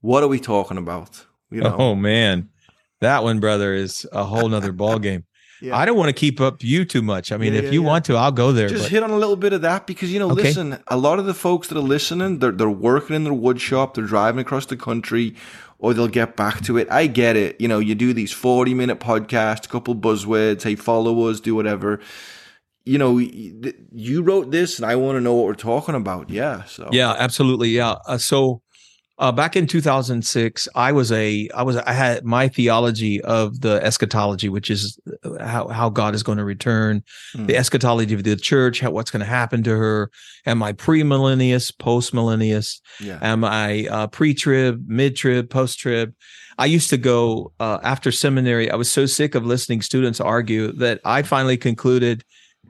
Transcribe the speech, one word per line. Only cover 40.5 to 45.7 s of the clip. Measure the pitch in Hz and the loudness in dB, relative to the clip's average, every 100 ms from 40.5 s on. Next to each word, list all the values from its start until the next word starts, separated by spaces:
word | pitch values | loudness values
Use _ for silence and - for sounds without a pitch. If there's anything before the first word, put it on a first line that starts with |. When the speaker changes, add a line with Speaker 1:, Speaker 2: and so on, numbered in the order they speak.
| 117 | -2
Speaker 2:
I | 107 | -2
premillennialist, | 104 - 160 151 135 135 131 127 127 123 - | -4 2 2 4 2 2 2 2 2 -2 -6
postmillennialist? | - 120 120 123 117 110 110 107 104 - _ - | 0 0 0 0 0 2 2 0 -2 -10 _ -14
Speaker 1:
Yeah. | 101 90 | -14 -6
Speaker 2:
Am | 110 113 | -2 0
I, | 113 110 107 107 104 | 0 0 -2 -2 -2
uh, | 107 107 | -4 -4
pre-trib, | - 156 135 - 135 131 117 123 | 0 2 2 2 2 2 -2 -4
mid-trib, | 113 139 135 135 123 120 | 0 0 0 0 0 0
post-trib? | 131 127 | -2 -2